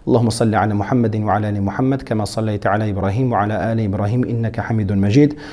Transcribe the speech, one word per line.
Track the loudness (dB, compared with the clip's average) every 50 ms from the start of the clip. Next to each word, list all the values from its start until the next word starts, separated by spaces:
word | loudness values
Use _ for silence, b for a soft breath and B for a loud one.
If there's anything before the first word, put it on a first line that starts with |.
| B
"Аллахумма | 2 2 4 4 2
салли | 0 2 0 2 2
аля | 2 2 2 0
Мухаммадин | -2 -2 0 0 2 2 0 0 -2 0
ва | 0 0
аля | 0 0
али | -2 -2 -2
Мухаммад, | -2 -2 -2 0 0 0 0 -2 -2
кама | -4 -2 -2 -2
саллайта | -2 -4 -4 -2 -2 -2 -2 0 0
аля | 0 0 0 -2
Ибрахим, | -2 -2 -2 -2 0 0 0 0
ва | 2 0 0
аля | 0 0 -2 -2 -2
али | 0 0 0
Ибрахим, | 0 0 -2 -2 0 0 0 0
иннака | 0 -2 -2 -2 -2 -4 -4 -4
хамидун | -2 -2 0 0 0 2 2
маджид. | 2 4 4 6 4 4 2 B B B